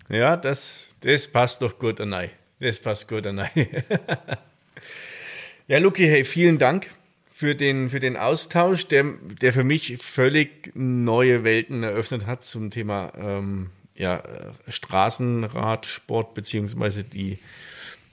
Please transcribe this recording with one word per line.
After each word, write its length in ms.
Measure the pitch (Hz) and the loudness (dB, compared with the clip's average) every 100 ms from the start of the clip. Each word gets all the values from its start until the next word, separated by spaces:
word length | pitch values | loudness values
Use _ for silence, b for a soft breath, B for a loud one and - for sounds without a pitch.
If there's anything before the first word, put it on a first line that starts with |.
| - | -4
Ja, 280 | 107 127 170 | 2 2 2
das, 580 | 139 139 - - - _ | 0 -4 -6 -12 -18 _
das 280 | 123 143 - | 0 2 2
passt 340 | 123 123 - | 2 2 0
doch 160 | 120 - | -4 -2
gut 220 | 117 110 | -4 -2
an 140 | 104 | -4
ei. 160 | 95 87 - _ _ | -6 -8 -12 _ _
Das 180 | 127 104 | -4 -4
passt 300 | 117 104 - | -4 -6 -6
gut 180 | 110 101 | -6 -6
an 140 | 98 | -6
ei. 100 | 95 | -4
<laughs> 320 | 165 131 - - 202 - - - - _ _ _ B B B B B B B B B - | -2 -2 -4 -4 -4 -4 -8 -6 -12 _ _ _ B B B B B B B B B 0
Ja, 120 | 143 | 4
Luki, 280 | 190 190 170 | 4 6 6
hey, 180 | 151 | 6
vielen 340 | 131 165 175 156 | 4 4 4 6
Dank 320 | 131 180 - - _ _ _ | 4 2 -4 -14 _ _ _
für 220 | - 147 | -4 -2
den, 340 | 143 143 135 127 | 2 2 2 0
für 100 | 135 | -2
den 200 | 127 123 | -2 0
Austausch, 680 | 113 156 - 170 175 185 - | 0 0 0 2 4 2 2
der, 280 | 139 143 - 87 104 | 4 2 -2 -14 0
der 140 | 127 | 2
für 100 | 127 | 4
mich 320 | 127 156 - 123 | 2 2 -2 -10
völlig 760 | - - 131 151 143 - - | -6 0 2 4 0 -4 -16
neue 680 | - 131 123 120 113 127 120 | -6 -2 0 2 4 6 4
Welten 400 | 113 113 113 127 | 4 2 0 -4
eröffnet 440 | 113 104 107 123 101 | -2 -2 -4 -4 -6
hat 180 | 127 | -8
zum 260 | - 117 107 | -10 -8 -8
Thema, 420 | 117 104 101 90 - | -6 -4 -4 -6 -8
ähm, 540 | 101 98 98 98 92 - _ - | -6 -6 -6 -6 -10 -14 _ -6
ja, 220 | 90 90 | -4 -4
äh, 340 | - - 52 - - | -6 -14 -16 -16 -12
Straßenradsport, 1600 | - - 95 101 - 123 120 107 123 110 110 - - - 113 110 | -12 -2 2 2 0 -2 -2 -2 -4 -2 -2 -6 -14 -4 -4 -4
beziehungsweise 680 | - 101 110 101 117 107 101 | -8 -6 -4 -4 -2 -4 -4
die, 360 | 101 - 98 95 B B B B B B B | -8 -8 -8 -8 B B B B B B B